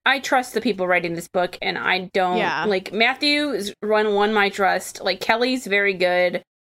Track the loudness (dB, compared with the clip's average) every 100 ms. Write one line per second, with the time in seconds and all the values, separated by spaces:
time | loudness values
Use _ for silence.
0 | 0 0 2 0 0 -2 -2 0 2 2
1 | 0 -6 -4 -2 -2 -2 -6 -2 -2 -2
2 | 0 0 2 2 0 0 0 -2 -2 0
3 | 0 2 0 0 0 -4 -6 -6 0 2
4 | 2 2 2 2 2 2 0 0 -4 -6
5 | -6 -2 -2 0 0 -2 -2 0 0 0
6 | 0 2 0 -2 -8 _